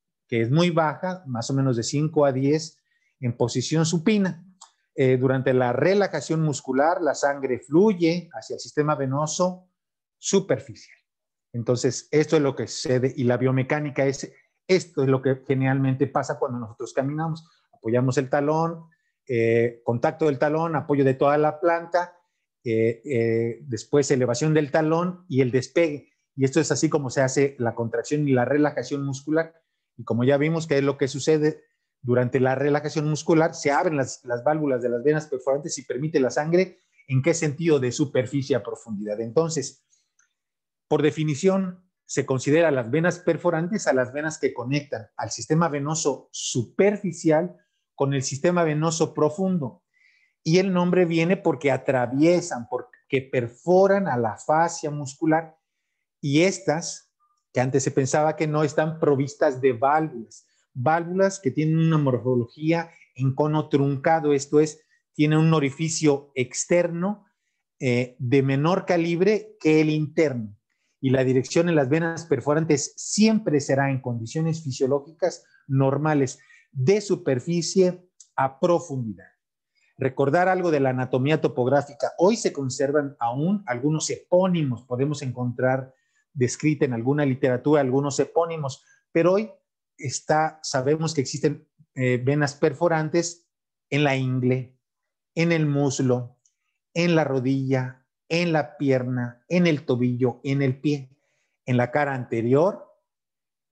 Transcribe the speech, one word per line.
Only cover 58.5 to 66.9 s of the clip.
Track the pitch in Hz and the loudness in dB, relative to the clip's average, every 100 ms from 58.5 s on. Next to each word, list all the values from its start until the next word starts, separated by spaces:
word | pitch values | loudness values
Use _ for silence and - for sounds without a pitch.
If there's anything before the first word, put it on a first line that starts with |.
| 151 | 0
están | 151 156 156 160 | 0 0 -2 0
provistas | 151 139 143 - 156 131 | 0 2 0 0 0 2
de | 131 | 0
válvulas. | 117 131 151 156 123 110 - _ _ _ | 2 2 2 0 -6 -14 -18 _ _ _
Válvulas | - 127 165 170 185 190 190 | -4 0 0 0 0 0 0
que | 139 | -4
tienen | 127 156 160 | 0 2 2
una | 165 156 | 4 2
morfología | 143 123 117 127 117 - 156 170 165 - _ | 2 0 0 0 -2 -4 -2 0 -2 -12 _
en | - 135 | -4 -2
cono | 135 151 151 143 | 0 0 0 0
truncado, | 143 139 135 147 165 147 | 0 0 0 0 2 2
esto | 143 135 147 | 0 2 2
es, | 156 - _ _ _ | 2 -2 _ _ _
tienen | - 151 156 | 0 2 4
un | 160 | 4
orificio | 160 139 131 160 160 151 139 - | 4 0 -2 -4 0 2 0 -2
externo, | - 123 - - 175 175 | -6 -6 -6 0 2 2